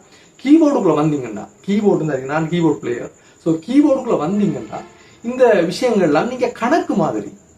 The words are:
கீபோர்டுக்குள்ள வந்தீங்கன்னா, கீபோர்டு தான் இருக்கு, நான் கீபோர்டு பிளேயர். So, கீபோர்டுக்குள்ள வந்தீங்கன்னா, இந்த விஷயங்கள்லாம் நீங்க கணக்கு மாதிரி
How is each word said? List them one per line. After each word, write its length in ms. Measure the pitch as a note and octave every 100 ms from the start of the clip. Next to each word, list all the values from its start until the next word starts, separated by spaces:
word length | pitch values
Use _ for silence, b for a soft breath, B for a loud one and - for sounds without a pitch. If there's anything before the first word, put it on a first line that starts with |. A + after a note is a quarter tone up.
| _ b b b
கீபோர்டுக்குள்ள 640 | C4 D#4 D4+ C4+ F#3 D3+ D#3
வந்தீங்கன்னா, 420 | D3 A#2+ G#2 - - -
கீபோர்டு 300 | G#3 G#3 E3
தான் 100 | D#3
இருக்கு, 180 | C3+ C3
நான் 240 | D#3 D#3+
கீபோர்டு 300 | F3 D#3+ -
பிளேயர். 320 | B2 A#2+ - - b b
So, 100 | F3
கீபோர்டுக்குள்ள 760 | D#3+ - C4+ D4 C4 A3+ E3 D3
வந்தீங்கன்னா, 500 | G#3 F#3+ C3+ A2 - - b b b
இந்த 440 | A#3 B3+ B3 G3+ E3
விஷயங்கள்லாம் 580 | F3 B3 G#3 E3+ D3 G#3
நீங்க 200 | B3 A#3+
கணக்கு 460 | - A#3 E4+ F4
மாதிரி 440 | G#3+ D3+ A2 G2+ - _